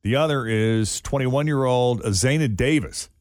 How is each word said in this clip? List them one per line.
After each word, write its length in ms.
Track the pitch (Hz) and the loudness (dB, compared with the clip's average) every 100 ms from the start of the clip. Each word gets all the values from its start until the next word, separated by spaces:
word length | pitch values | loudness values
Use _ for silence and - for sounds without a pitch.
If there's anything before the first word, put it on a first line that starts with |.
The 120 | 104 131 | 0 0
other 280 | 156 139 | 2 0
is 560 | 113 110 110 113 110 - | 0 0 2 0 -2 -6
twenty-one-year-old 1000 | - 139 127 135 151 139 131 123 123 117 | -4 -2 0 0 0 0 2 2 2 0
Azena 500 | - 95 123 151 143 | -2 0 0 0 0
Davis. 540 | 101 131 156 - - - _ | 0 2 0 -2 -12 -14 _